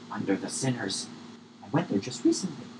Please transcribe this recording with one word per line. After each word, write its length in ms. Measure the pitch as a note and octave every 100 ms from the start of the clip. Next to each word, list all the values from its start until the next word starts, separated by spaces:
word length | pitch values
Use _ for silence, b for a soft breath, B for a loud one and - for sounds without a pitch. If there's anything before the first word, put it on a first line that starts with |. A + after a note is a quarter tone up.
| -
under 240 | - - F#2+
the 140 | F#2+
sinners. 580 | - C3 A#2+ G2 - - - - - - -
I 60 | -
went 200 | C#3 F3+
there 100 | -
just 260 | C3 - -
recently. 400 | - F#3 C3+ - -